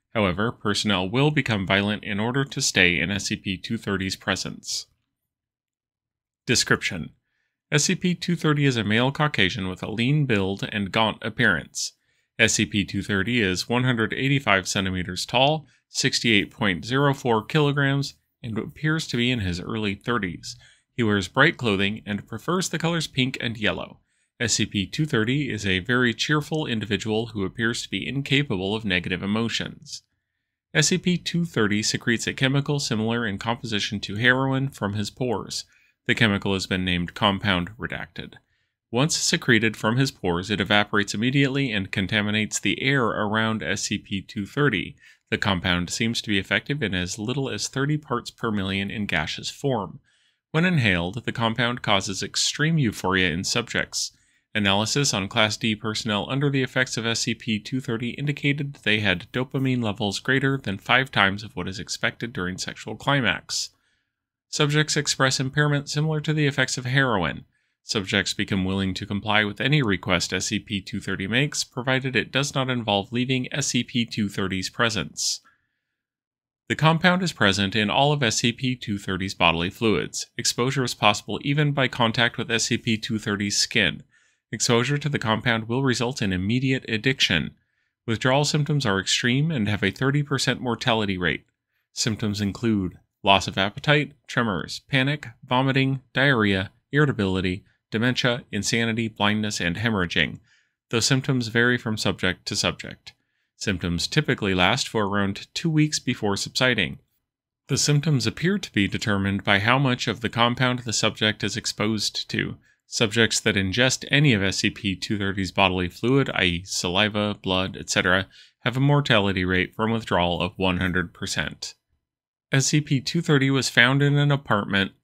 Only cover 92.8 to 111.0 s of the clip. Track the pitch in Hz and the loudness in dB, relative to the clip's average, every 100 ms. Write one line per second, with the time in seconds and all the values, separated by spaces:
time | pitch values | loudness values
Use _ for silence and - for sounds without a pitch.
92.8 | 92 - _ _ 98 95 104 95 98 - | 0 -6 _ _ 4 4 4 -2 -2 -2
93.8 | - 147 147 - - - 117 92 - - | 2 2 0 -8 -6 -2 0 -2 -4 -10
94.8 | - 135 135 147 117 - - 127 135 135 | -4 0 0 -2 -8 -18 -2 2 4 2
95.8 | 135 135 - - 139 127 104 95 95 - | 2 0 -4 2 4 6 4 4 0 -8
96.8 | _ 143 151 110 98 92 92 92 - _ | _ 2 2 2 0 2 0 -2 -8 _
97.8 | _ 110 123 120 127 120 - 104 101 117 | _ -2 0 2 0 0 -4 -6 -2 0
98.8 | 117 113 113 - 104 107 107 - 85 87 | 0 -2 -4 0 0 2 -2 -2 -2 0
99.8 | 113 107 87 90 67 55 - _ _ _ | 0 0 0 0 0 -2 -16 _ _ _
100.8 | _ 117 - 135 135 131 113 117 120 120 | _ -2 2 2 2 -2 0 2 2 2
101.8 | 117 107 107 92 92 90 - 98 92 85 | -2 -2 -2 0 -2 -2 -6 -2 -2 -4
102.8 | - - - - _ _ _ _ - 90 | -10 -16 -20 -20 _ _ _ _ -4 -2
103.8 | 90 85 - - 151 123 101 92 90 127 | -2 -2 0 0 0 0 0 4 4 2
104.8 | - 113 98 101 98 101 - - 170 156 | -2 -2 0 0 -2 -4 -10 -6 0 2
105.8 | 151 151 - 120 104 98 - - 127 110 | 2 0 -4 -2 -2 -2 -4 0 2 2
106.8 | 76 - _ _ _ _ _ _ - 131 | -2 -4 _ _ _ _ _ _ -4 0
107.8 | - 147 160 135 110 - 165 202 - 110 | 2 2 2 2 0 -2 0 0 0 0
108.8 | 98 98 113 98 98 98 110 101 110 131 | 0 0 0 0 0 0 2 4 4 2
109.8 | 139 123 - 104 110 117 120 123 127 123 | 2 0 -2 -4 -4 2 2 2 0 0
110.8 | 117 - | -4 -2